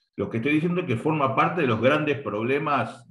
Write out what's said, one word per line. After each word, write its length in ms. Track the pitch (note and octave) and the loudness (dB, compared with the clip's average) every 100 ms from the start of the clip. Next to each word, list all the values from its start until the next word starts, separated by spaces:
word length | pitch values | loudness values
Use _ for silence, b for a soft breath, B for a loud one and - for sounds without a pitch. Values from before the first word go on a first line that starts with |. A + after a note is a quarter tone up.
| _ - | _ -6
Lo 140 | G#2 | -4
que 80 | A2+ | -2
estoy 160 | B2+ | 0
diciendo 260 | D3+ F3 F3 | 0 0 -2
es 60 | C3+ | -2
que 100 | A2+ | -2
forma 400 | D3+ D#3 C3+ A#2+ | 0 0 0 2
parte 240 | E3 F3 | 0 2
de 60 | C3+ | 0
los 120 | A2+ | 4
grandes 400 | A#2+ D3+ D3+ C3 | 4 4 2 -2
problemas 840 | G#2 G#2 A#2 C#3+ D#3 C#3 A2+ - - | -2 -4 0 0 0 -2 -2 -8 -12